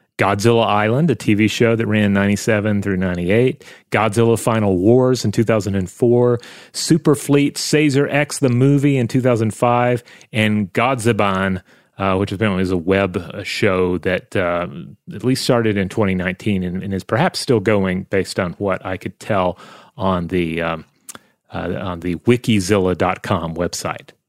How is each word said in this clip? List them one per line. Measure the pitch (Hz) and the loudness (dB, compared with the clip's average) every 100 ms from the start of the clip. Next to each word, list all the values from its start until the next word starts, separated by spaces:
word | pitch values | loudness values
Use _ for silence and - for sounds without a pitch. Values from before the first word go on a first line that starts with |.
| _ - | _ -2
Godzilla | 101 101 113 117 | 0 2 4 4
Island, | 104 104 107 123 165 | 2 2 2 2 0
a | 123 | 0
T | - | 0
V | 101 107 | 2 2
show | - 117 | 2 2
that | 113 107 | 2 0
ran | 107 104 | 0 2
ninety-seven | 101 101 101 - 107 107 101 | 2 2 0 0 0 0 -2
through | 101 92 | -2 -2
ninety-eight, | 95 87 87 110 127 - - - _ | -2 -2 0 2 2 -2 -14 -20 _
Godzilla | 107 110 110 117 113 | 0 0 2 2 2
Final | - 113 104 92 | 0 0 2 2
Wars | 101 127 127 123 | 4 4 4 0
in | 107 | -2
two | 107 | -2
thousand | 117 110 98 | 0 0 0
and | 98 90 | -2 -4
four, | - 120 120 123 120 - - - | 0 2 4 2 0 -4 -20 -16
Super | - - 160 156 139 | -10 0 2 4 0
Fleet | - 143 143 - | 2 2 2 -2
Caesar | - 151 151 135 147 | 0 2 2 2 0
X | 139 147 - | 0 -2 0
the | 135 | 0
movie | 120 139 143 143 135 | 4 4 4 2 2
in | 117 | 0
two | 131 | 0
thousand | 127 113 110 | 2 2 0
five, | - 123 120 123 123 - - - | 0 0 2 2 -2 -6 -20 -10
and | 113 107 107 98 | -2 0 0 -2
Godziban, | - 123 135 110 107 101 95 98 92 _ _ _ - | 0 0 0 0 2 2 0 -2 -4 _ _ _ -4
uh, | 98 95 | -2 0
which | 101 | -2
apparently | 95 110 92 | -2 -2 0
is | 92 | -2
a | 92 | -2
web, | 82 95 98 92 | 0 2 2 -2
uh, | 82 98 | -8 -12
show | - - 107 92 90 90 | -10 -2 0 0 0 -2
that, | 95 90 - 104 | -2 -4 -4 -4
uh, | 87 87 87 76 - - - | -2 -2 -6 -10 -16 -20 -16
at | 104 | -6
least | 123 131 | -2 -2
started | - 120 113 101 | 0 2 2 0
in | 92 | -2
twenty | - 98 | -2 -2
nineteen | 92 90 92 113 95 | 0 -4 -6 -4 -2
and, | 90 90 | -4 -6
and | 95 | -6
is | 95 | -8
perhaps | - 113 175 - | -4 0 0 -2
still | - 117 | 0 0
going | 95 104 95 90 | 2 0 0 -2
based | 95 98 90 - | -4 -4 -4 -4
on | 90 | -4
what | - 101 92 95 | -4 -4 -4 -6
I | 92 | -10
could | - - | -10 -14
tell | - 101 90 - - - - - | -4 0 0 -4 -14 -20 -20 -6
on | 95 90 85 | -2 -2 -2
the, | 92 82 82 | -2 -2 -4
um, | 82 80 - _ - - _ _ _ | -4 -6 -10 _ -20 -20 _ _ _
uh, | 90 87 92 | -10 -8 -8
on | 95 85 | -8 -8
the | 90 80 | -6 -4
wikizilla | - 120 - 107 90 104 92 85 | 2 2 2 0 2 2 2 0
dot | 92 - | -2 -2
com | - 90 82 82 | -4 -4 -4 -4
website. | 87 - 82 78 - _ | -6 -6 -8 -10 -14 _